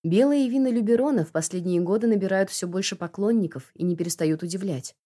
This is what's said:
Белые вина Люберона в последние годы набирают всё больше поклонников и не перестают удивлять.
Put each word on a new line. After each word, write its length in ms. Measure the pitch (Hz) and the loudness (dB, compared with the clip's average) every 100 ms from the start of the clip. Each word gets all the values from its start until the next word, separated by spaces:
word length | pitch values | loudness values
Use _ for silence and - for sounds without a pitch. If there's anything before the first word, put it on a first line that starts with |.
Белые 460 | 165 190 277 285 262 | 2 4 4 2 2
вина 200 | 269 262 | 2 2
Люберона 540 | 233 214 233 277 254 | 0 2 2 2 0
в 80 | 160 | 0
последние 480 | 160 160 185 175 175 | -2 -4 -4 -2 0
годы 280 | 175 214 233 | 0 0 2
набирают 420 | 208 190 190 196 | 2 2 0 0
всё 180 | - 180 | -2 -4
больше 280 | 185 190 185 | -4 -4 -6
поклонников 760 | 175 185 202 233 165 143 - - | -10 -2 0 2 0 -4 -16 -4
и 80 | |
не 120 | 180 175 | -2 -2
перестают 480 | 170 - 160 156 | -4 -2 0 0
удивлять. 520 | 175 185 190 135 - _ | -4 -6 -4 -6 -8 _